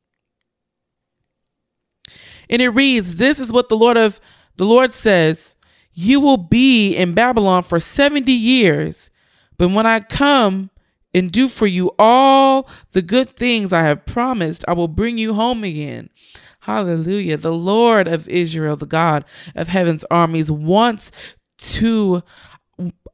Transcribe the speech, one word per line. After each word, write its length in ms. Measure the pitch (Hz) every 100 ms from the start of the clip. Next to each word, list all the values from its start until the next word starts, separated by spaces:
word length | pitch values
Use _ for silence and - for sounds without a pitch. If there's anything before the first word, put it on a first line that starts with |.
| _ _ _ _ _ _ _ _ _ _ _ _ _ _ _ _ _ _ _ _ - - - - -
And 120 | 240
it 80 | 254
reads, 480 | 226 277 247 180 165
"This 200 | 254 277
is 140 | 240
what 160 | 240 240
the 80 | 220
Lord 220 | 233 233
of, 240 | 220 - _ _ _ -
the 80 |
Lord 300 | 196 233 254
says, 640 | - 220 185 160 160 - - _ _ _
'You 280 | 170 190 277
will 160 | 285 262
be 580 | 170 233 269 240 202 -
in 180 | 180
Babylon 500 | 175 247 226 196 180
for 180 | 175 170
seventy 500 | - - 285 294 254
years. 760 | 247 220 262 196 147 156 160 - _ _ _ _ -
But 140 | 180
when 140 | 202 220
I 140 | 226
come 720 | 214 - 285 277 208 190 190 _ _ _ _
and 200 | 185 180
do 160 | 208 262
for 180 | - 208
you 240 | 180 185 -
all 720 | 214 254 269 269 269 269 262 - _
the 80 | 190
good 280 | 175 240 262
things 440 | - 247 226 196
I 100 | 175
have 220 | 160 151 -
promised, 580 | 240 254 247 160 170 -
I 40 |
will 140 | 175 170
bring 300 | 165 226 233
you 160 | 220
home 320 | 208 233 233 202
again.'" 440 | 151 147 117 - _ _ - - _
Hallelujah. 760 | - 214 185 165 160 202 180 151
The 180 | 160
Lord 540 | 165 175 214 233 214 180
of 220 | 165 160
Israel, 480 | 180 165 160 156 151
the 80 | 147
God 400 | 160 165 151 - - -
of 140 | - 165
heaven's 380 | 185 170 156 -
armies, 400 | 170 165 165 156
wants 600 | 151 156 196 240 208 - - - - _ -
to, 680 | - - 226 220 196 175 - _ - - _ - 175 - -